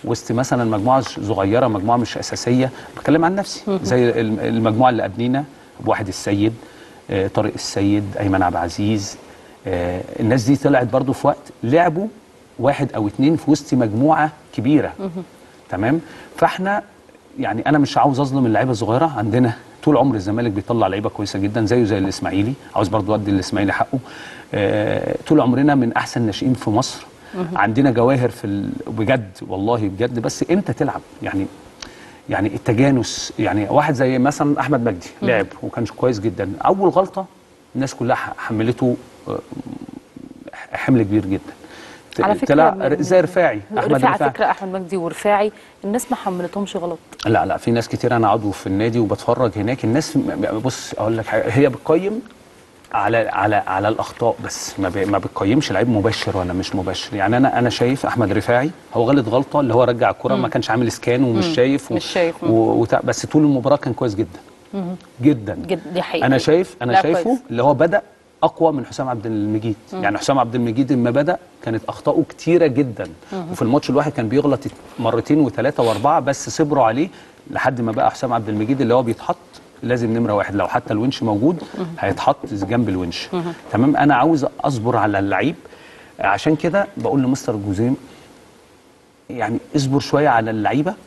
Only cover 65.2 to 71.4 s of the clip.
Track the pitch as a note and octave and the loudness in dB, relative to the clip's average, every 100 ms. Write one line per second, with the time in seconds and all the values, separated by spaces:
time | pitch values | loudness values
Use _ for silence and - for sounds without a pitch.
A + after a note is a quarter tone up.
65.2 | B2+ C3 G2+ E2+ D#2+ G3 D3 F3+ - E3 | 2 2 -4 -8 -4 -6 -4 -6 -4 0
66.2 | B2+ C3+ - D#3+ F#3 - B2 A#2 D3+ F3 | 2 2 4 4 2 -4 2 2 4 0
67.2 | F#3+ B3+ - A#2 C3 C#3 E3 G3+ - _ | 0 -2 -2 0 2 4 2 2 -2 _
68.2 | _ _ D#3+ - E3 D3 A2+ - C3 A#2+ | _ _ -2 2 2 2 -6 -6 -4 -4
69.2 | A2+ G#2+ G#2 G#2+ A2+ G#2+ - F#3 G3 G#2 | -4 -2 -2 -2 -2 -6 -8 -4 -2 0
70.2 | - C3+ A#2 A#2+ A#2 A2+ C3 C#3 A#2+ C3+ | 0 2 2 0 -2 0 0 2 2 2
71.2 | D3 - | 0 -2